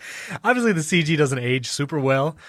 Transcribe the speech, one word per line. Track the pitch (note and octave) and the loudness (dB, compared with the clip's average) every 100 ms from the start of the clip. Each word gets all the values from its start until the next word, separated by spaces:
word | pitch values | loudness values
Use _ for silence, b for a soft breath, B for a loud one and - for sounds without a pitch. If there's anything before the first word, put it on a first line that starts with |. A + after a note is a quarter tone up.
| B B B F3+ | B B B -2
obviously | A3 B3+ A#3 | 0 2 2
the | E3 | 0
C | D3 F3 | 2 2
G | D#3 D3+ | 2 2
doesn't | C#3 C3 | 2 0
age | B2 C3 A#2 | -2 -2 -2
super | - C#3+ D#3 | -6 -4 0
well, | C3+ C3+ D3+ - | 2 2 0 -4